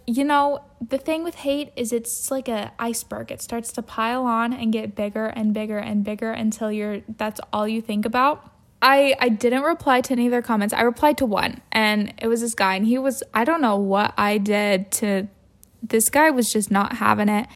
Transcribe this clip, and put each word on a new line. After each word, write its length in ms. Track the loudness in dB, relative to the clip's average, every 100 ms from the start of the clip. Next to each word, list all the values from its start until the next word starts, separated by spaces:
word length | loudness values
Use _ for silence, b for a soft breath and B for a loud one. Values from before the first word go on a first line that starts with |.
| -4
you 160 | -2
know, 400 | 2 2 2 0 -8 -14 -6
the 120 | -4
thing 240 | -2 -4
with 140 | -4 -6
hate 360 | -4 -4 -4 -8
is 160 | -4
it's 360 | -4 -4 -8 -6
like 200 | -6 -4
a 240 | -6 -6 -6
iceberg. 540 | -6 -6 -8 -10 -10
It 100 | -12
starts 300 | -8 -8 -8
to 80 | -10
pile 420 | -8 -4 -2 -2
on 280 | 0 0 0
and 200 | -2 -2
get 240 | -2 -4 -6
bigger 300 | -6 -4 -6
and 280 | -2 0
bigger 240 | 0 -2 -6
and 240 | -4 -2
bigger 300 | -2 -4 -6
until 400 | -2 -2 -2 -2
you're, 300 | -2 -4 -6 -8 -6
that's 240 | -6 -6 -6
all 160 | -2 -2
you 120 | -2
think 240 | -2 -2
about. 460 | 0 2 2 0 -6 -20 _ _
I, 320 | 6 6 6 4
I 80 | 2
didn't 340 | 2 2 2
reply 380 | 0 0 2 2
to 120 | 2
any 140 | 0 2
of 60 |
their 100 | 2
comments. 320 | 0 0 0
I 80 | 0
replied 360 | 0 2 2 2
to 80 | 0
one, 340 | 0 -2 -4 -4
and 420 | 0 2 2 -2 -4
it 80 | -2
was 140 | -2
this 140 | -2
guy, 200 | 0 0
and 100 | 2
he 140 | 2 2
was, 240 | 0 -4 -4
I 120 | 0
don't 160 | 2 2
know 160 | 2 2
what 360 | 2 0 0 0
I 200 | 0 2
did 520 | 0 0 2 0 0
to, 360 | -4 -2 -2 -4 -10 _ _ -20 _
this 300 | -2 0 2
guy 200 | 4 4
was 220 | 4 2
just 200 | 0 0
not 220 | 2 0
having 340 | -2 0 2 2
it. 180 | 0 -2